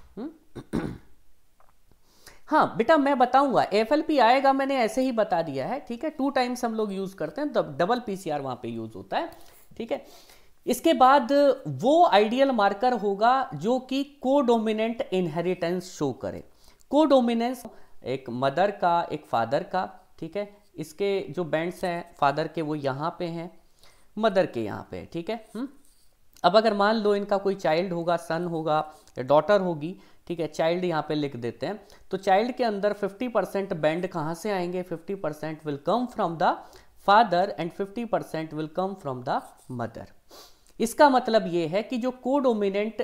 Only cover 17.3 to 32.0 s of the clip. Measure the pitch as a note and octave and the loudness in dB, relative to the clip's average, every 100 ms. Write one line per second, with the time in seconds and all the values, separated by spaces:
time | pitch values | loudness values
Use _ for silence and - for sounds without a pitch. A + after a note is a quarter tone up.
17.3 | A#3 A#3+ B3 - - - - - C3+ A#2+ | 0 -2 -6 -12 -20 -20 -12 -6 -6 -6
18.3 | A#2+ C3+ D3 G3+ G3+ F3+ E3+ - D3+ - | -2 0 2 0 0 0 0 -2 -8 -4
19.3 | A#2 A2+ D3 F3+ F#3 G3 - _ - E3 | -2 0 -2 -2 -6 -6 -10 _ -16 -10
20.3 | G3+ G3+ - _ - D#3 - G3+ G3 - | -8 -10 -12 _ -14 -14 -4 -2 -2 -4
21.3 | D3+ E3 D#3 F3 F3 F#3 E3+ - - C#3+ | -6 -4 -4 -4 -4 -6 -6 -10 -2 0
22.3 | D3 D#3 E3+ D3+ D#3 C#3 C3+ D#3+ F3 E3+ | 0 -4 -4 -4 -4 -4 -4 -6 -6 -8
23.3 | E3+ E3 - _ _ - - - G#3 A3 | -8 -10 -14 _ _ -20 -20 -14 -2 0
24.3 | F#3+ E3 A#2 G#2 G#2+ - F2+ F2+ E3+ E3+ | 2 0 -2 -6 -6 -10 -14 -10 -10 -8
25.3 | A3 - G#3 C4+ - - _ _ _ _ | -10 -10 -12 -12 -14 -20 _ _ _ _
26.3 | - F3 G#3+ A3 G3+ G3+ A3+ G#3 G3+ G3+ | -2 4 6 6 4 2 4 2 2 2
27.3 | G3 G3 F#3+ E3 D#3+ F#3+ E3+ E3+ E3+ - | 0 0 0 2 2 0 -2 0 -2 -2
28.3 | E3 F3 E3 D#3 D3+ D#3 - _ - B2+ | -4 -2 -2 0 0 -2 -10 _ -6 4
29.3 | D3 D#3 G#3 F3+ D#3 D#3 G3 - - - | 4 6 4 2 -4 -8 -10 -18 -16 -10
30.3 | E3+ D3+ - E3 F3+ F3+ D#3 D3 D3+ C#3+ | -6 -4 0 0 0 0 -2 -2 -2 -4
31.3 | B2+ A#2 - D3 G#3 - - | -4 -8 -6 -6 -8 -14 -20